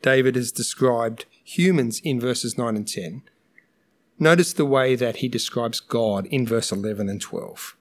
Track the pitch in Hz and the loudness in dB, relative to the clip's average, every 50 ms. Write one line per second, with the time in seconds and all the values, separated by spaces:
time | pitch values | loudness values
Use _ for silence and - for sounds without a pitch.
0 | - 135 131 131 127 131 123 127 120 110 - - 120 - - - 131 127 120 117 | 2 4 4 4 4 4 2 0 0 -4 -4 -4 -6 -6 -2 2 2 2 4 2
1 | 117 113 113 - - - _ _ _ - - - 175 185 185 151 123 117 113 - | 0 -2 -4 -6 -12 -18 _ _ _ -8 -2 2 2 4 4 2 2 0 -2 -4
2 | - 165 135 120 120 127 123 - - 120 - - 123 117 107 107 104 - - 104 | -4 -4 -2 -2 -2 -2 -2 -2 -4 -6 -4 -4 -4 -2 -2 -4 -4 -6 -8 -8
3 | 90 80 92 135 - _ _ _ _ _ _ _ _ _ _ _ _ _ _ _ | -8 -10 -10 -14 -16 _ _ _ _ _ _ _ _ _ _ _ _ _ _ _
4 | _ _ _ - 151 156 170 175 175 - - - 151 139 135 131 131 131 127 120 | _ _ _ 2 4 6 6 6 4 4 2 0 2 4 4 4 4 4 2 2
5 | 123 117 110 - 135 127 120 113 - - - 123 117 113 113 - - - - 117 | 0 0 -2 -2 -4 -4 -2 -4 -4 -4 -4 -4 -4 -4 -4 -6 -6 -2 0 0
6 | 113 110 101 98 98 - 151 135 123 113 117 113 110 - 95 98 101 107 107 101 | 2 2 0 0 -2 -2 -2 -2 0 0 0 -2 -2 -2 -4 -4 -4 -4 -4 -4
7 | 104 98 101 98 - - - - - - 78 - - - - _ | -4 -4 -4 -6 -8 -10 -10 -10 -10 -12 -14 -16 -16 -18 -18 _